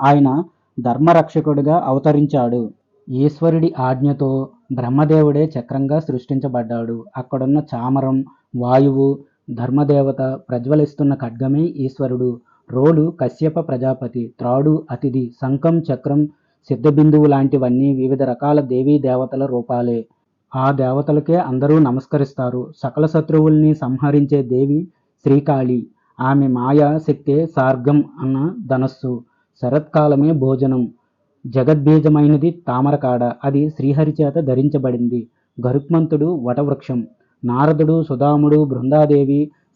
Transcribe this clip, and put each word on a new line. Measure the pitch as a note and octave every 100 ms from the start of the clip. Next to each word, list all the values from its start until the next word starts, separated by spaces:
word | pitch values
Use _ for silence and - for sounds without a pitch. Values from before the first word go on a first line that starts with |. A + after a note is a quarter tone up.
ఆయన | C3+ D3 C#3 C3+ F3+ _ _ -
ధర్మరక్షకుడిగా | A#2+ B2 D#3+ E3+ D#3 D#3+ D3 C#3+ C#3 C#3+ C3
అవతరించాడు. | C3+ D3+ D3 D3 C#3 A#2+ B2 A2+ - _ _ -
ఈశ్వరుడి | B2+ C#3+ D3 E3 E3 D#3+ D3
ఆజ్ఞతో | B2+ C3 C#3+ C3 C3+ C3+ C3+ _ -
బ్రహ్మదేవుడే | A#2+ A#2+ C3+ D3+ D#3 D3+ C#3+ D#3 C#3+
చక్రంగా | A#2 C3+ C3+ D3+
సృష్టించబడ్డాడు. | D#3 B2+ - C3+ C3+ B2 A2+ A#2 A2+ A#2 A2+ C3
అక్కడున్న | B2+ C3+ C3 D3 D3+ A#2+
చామరం, | B2+ C3+ C3 C3+ C3+ _ _ B2
వాయువు, | B2 C3 C#3+ C3+ C#3 C#3 - _ -
ధర్మదేవత, | A#2 B2 C3+ C#3+ C#3+ C3+ C3+ C3 C3 -
ప్రజ్వలిస్తున్న | B2 A#2+ D3+ D3 - C#3+ C3+
ఖడ్గమే | A2+ A#2 C3 C#3+
ఈశ్వరుడు, | E3+ D3 C3 - C3 B2 B2 A#2+ _ _ -
రోలు | B2 D3 D#3+ D#3 E3+
కశ్యప | B2 - D#3 D#3+
ప్రజాపతి, | D#3 C3 C3 C3 A#2+ A#2+ A#2 -
త్రాడు | A#2+ B2+ D3+ D#3 -
అతిథి, | B2 C#3 B2+ A#2+ -
శంఖం, | C3 C#3 E3 E3
చక్రం, | - B2+ - C#3+ D3 - _ _ -
సిద్ధబిందువు | B2 D3+ D3 D3+ D3+ D3
లాంటివన్నీ | C#3 C3+ C#3 B2+ B2 C#3 C3
వివిధ | C3 C3+
రకాల | C3 A#2+ C#3+ D3
దేవీ | C3+ B2+ C3 D3
దేవతల | C3 B2+ B2+ B2+ C#3
రూపాలే. | B2 A#2 B2 A#2+ A#2 A2+ _ _ _ _ C3
ఆ | C3+
దేవతలకే | C#3 B2+ C3+ D3 D3+ D3 E3+
అందరూ | C3+ B2+ C#3+ D#3
నమస్కరిస్తారు. | C#3+ B2+ - D3+ C#3 - B2+ B2 B2 -
సకల | E3 - D#3
శత్రువుల్ని | D#3+ D#3 D#3 D#3 D#3 D#3 D3+
సంహరించే | B2+ B2+ C#3+ C#3+ C#3 C#3+
దేవి | B2 B2+ C#3 D3 F3 _ _ _
శ్రీకాళి. | - C#3 C#3+ C#3 B2+ B2 - _ _ -
ఆమె | B2+ C#3 C3+
మాయా | B2 B2+ D3 D3 D#3
శక్తే | D#3 C#3+ - C#3+ E3
సార్గం | D3 C3 B2+ B2 D3 - -
అన్న | C3+ C3+ D3+ A#3+ D#3
ధనస్సు. | C3 C3 - C3 B2 - _ _ -
శరత్కాలమే | B2 C#3+ D3+ D#3 D3+ C#3 D3
భోజనం. | D#3+ C3 C3 C3+ C3 A#2 - _ _ _ _ B2+
జగద్బీజమైనది | B2 B2+ D#3 C#3+ D#3 D3+ D3+ D3 D3+ D#3+ E3+ -
తామరకాడ, | B2 C#3+ C#3+ C3+ B2 A#2+ -
అది | C#3 C#3 D3+
శ్రీహరి | D3+ C3+ C#3 D3+ D3+
చేత | D3 C#3+
ధరించబడింది. | C#3+ B2+ C#3+ D3 C3 A#2+ A#2+ A#2+ A2 _ _ - A#2+
గరుత్మంతుడు | C3+ C#3+ E3 D#3+ D#3 D#3 E3+
వటవృక్షం. | A#2+ B2 C#3+ C3 - B2 A2 _ _ _ A#2+
నారదుడు, | A#2+ D3+ D#3 D#3 D#3+
సుదాముడు, | D#3 C3 C#3+ D3 D3 D3+ D3
బృందాదేవి | B2 B2+ D3+ D3+ D3 C#3 C#3+ D3 _ _